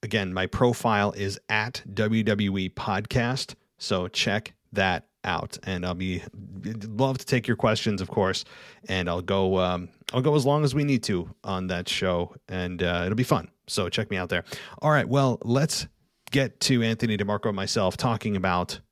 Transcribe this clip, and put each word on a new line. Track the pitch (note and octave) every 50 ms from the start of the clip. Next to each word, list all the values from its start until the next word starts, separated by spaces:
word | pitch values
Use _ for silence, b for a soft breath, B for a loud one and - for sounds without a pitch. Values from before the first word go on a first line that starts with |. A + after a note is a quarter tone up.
| -
again, | G#2 G2 A2 G2 F#2 F2+
my | F#2 F#2
profile | F#2 - - B2+ B2 A#2+ - - B2 A2 G#2 G2+ G#2 -
is | G2+ G2+ G2 G2+ - _ _
at | A2 G#2+ G#2+ A2 - - - - G2
W | G2 A2 G#2+ A2+ A2+
W | A2 G#2+ G#2+ G2+ G#2 G2 G2 G2
E | F#2+ F#2
Podcast, | - - - - G2+ F#2+ G#2 - - B2+ A#2 A#2+ C3 C3 - - - _ _ _ _ _
so | - - G#2+ F#2 F2+ F2
check | - - - A#2+ G2 G#2+ - - - _ _ _ -
that | G2+ F#2+ F#2+ F2+ E2 - _ _ _ _
out. | - F2+ - - - - - -
And | - F#2+ F2+ F2
I'll | F2+ F2+
be, | F2 F#2 F#2+ F#2 E2+ - - - F#2+ G2+ F#2+ F#2+ F#2+ F#2 G#2 A2 A2+ G2+
love | A2 A2 G#2 C3+ C3+ C3 B2+
to | -
take | - - B2+ A2+ -
your | A#2+
questions, | - - A#2 G#2+ G#2+ - A#2 G#2 F#2
of | F#2 F2
course, | - - G2 F#2 F#2+ - - B B B B B B B B -
and | F#2+ F#2 F2+ F2
I'll | E2+ F2
go, | F2+ F2 G2 G2 F#2+ F#2+ F#2+ F#2+
um, | F#2 F2+ F2+ F2+ F2+ F2 - _ - _
I'll | - B2
go | B2+ D3 D3
as | D3+ B2+
long | C3+ C#3+ D3+ D3+
as | C#3+ B2+
we | D3 D3
need | C#3+ C#3 B2 -
to | - G#2+ F2+ F2 E2 - _ _
on | G#2 G2 F#2 F#2 F#2
that | F#2 F2 F2 -
show, | - - - F#2 F2+ E2+ F2 F2 - - _ -
and, | F#2 F#2 F#2 F2+ F#2 E2+ F2
uh, | F2 F2 F2 F2+
it'll | F#2 G#2
be | A2 B2+
fun. | - - F#2+ D2 - _ _ _ -
So | - - G2 F2
check | - - G#2+ -
me | - F#2+
out | F2+ F2
there. | - F2 E2+ B B B B B B B
All | - D3+
right, | D3+ D3 A#2 -
well, | B2 C#3 C#3 C3 A#2+ - -
let's | A2 A#2 C3+ D3+ D#3+ - - - - _ _ _ _ _ _ _ -
get | - C#3 C3+ A#2 - _
to | - - C3+ B2
Anthony | A#2 A2+ A2+ A2 - A#2 G#2+ G2
DeMarco | G#2 G2 G#2 G2+ - A2+
and | G#2 G2
myself | F#2+ F#2+ - A#2+ G2+ F#2 - -
talking | - B2+ A2+ G#2+ - A2+ G#2 G2
about | F#2 F#2+ F2+ F2+ F2+ - - - - _